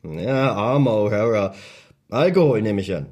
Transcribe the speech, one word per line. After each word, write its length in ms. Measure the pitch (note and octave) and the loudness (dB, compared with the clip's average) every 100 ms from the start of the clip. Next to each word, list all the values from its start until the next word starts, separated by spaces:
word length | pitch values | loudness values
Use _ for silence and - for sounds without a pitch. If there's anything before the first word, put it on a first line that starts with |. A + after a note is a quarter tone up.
„Ja, 500 | E2 D#2+ G2+ C3+ C3+ | -10 -8 -4 0 0
armer 400 | G2+ A2 C#3 C3 | 0 0 2 2
O'Hara. 600 | A2 G#2 G#2 A#2 A2 G2 - - - _ _ _ | 2 0 0 0 0 -2 -6 -20 -20 _ _ _
Alkohol, 540 | A#2+ F3 F#3 D#3 A2+ | 0 2 4 2 2
nehme 180 | A2 G2+ | 0 -2
ich 140 | F#2 | -2
an.“ 120 | F2 C#2 | -6 -6